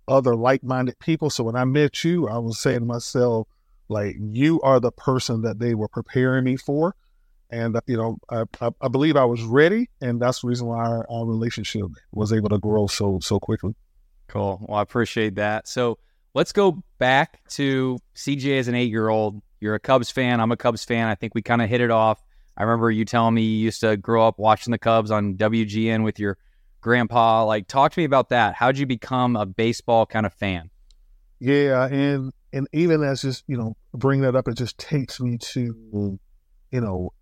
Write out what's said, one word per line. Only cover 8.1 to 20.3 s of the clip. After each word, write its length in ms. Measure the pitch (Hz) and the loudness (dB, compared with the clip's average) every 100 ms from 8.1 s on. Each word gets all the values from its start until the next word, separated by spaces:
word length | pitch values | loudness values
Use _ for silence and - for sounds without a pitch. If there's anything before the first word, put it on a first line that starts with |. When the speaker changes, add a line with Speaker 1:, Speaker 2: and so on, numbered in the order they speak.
| - - | -6 -8
Speaker 1:
I, 140 | 117 113 - | -6 -6 -4
I, 80 | 117 - | -6 -4
I 60 | 135 | -2
believe 280 | 131 156 143 | 2 4 4
I 100 | 123 | 4
was 160 | 120 | 0
ready, 480 | 113 131 165 220 247 _ | 0 4 6 4 -4 _
and 220 | 127 120 | -4 0
that's 200 | 120 - | 0 -2
the 60 | 120 | -4
reason 200 | 123 117 | -4 -4
why 100 | 117 | -4
our, 300 | 117 117 110 | -2 -4 -6
our 160 | 117 113 | -6 -4
relationship 640 | 110 117 110 101 107 101 73 _ | -2 -4 -6 -8 -6 -8 -10 _
was 200 | 104 104 | -4 0
able 180 | 110 104 | 0 2
to 100 | 104 | 0
grow 260 | 104 107 101 | 0 0 0
so, 320 | - 101 92 | 0 -2 -2
so 200 | - 101 | -2 -4
quickly. 340 | - 110 - - _ _ _ _ _ | -2 -4 -4 -8 _ _ _ _ _
Speaker 2:
Cool. 360 | 107 101 95 107 | -6 -6 -6 -4
Well, 80 | 104 | -4
I 60 | |
appreciate 500 | 101 120 110 117 107 98 | -2 -2 -2 -2 -2 -2
that. 300 | 104 107 - | -2 -4 -6
So 300 | 127 120 110 _ _ _ 135 | -4 -2 -4 _ _ _ -2
let's 160 | 175 | 0
go 320 | 208 196 175 - - | 2 2 2 -10 -2
back 420 | 127 135 160 - _ | 2 2 2 -4 _
to 480 | - 139 135 131 123 _ | -4 -2 0 -2 -4 _
C 220 | - - 139 | -12 -6 -2
J 240 | 139 135 | 0 0
as 80 | 120 | 0
an 80 | 120 | 0
eight-year-old. 640 | 123 110 110 110 107 104 _ _ | 0 0 2 2 0 -4 _ _
You're 140 | 104 | -4
a 60 | 107 | -4
Cubs 320 | - 131 117 | 2 2 2
fan. 280 | - 123 | -2 0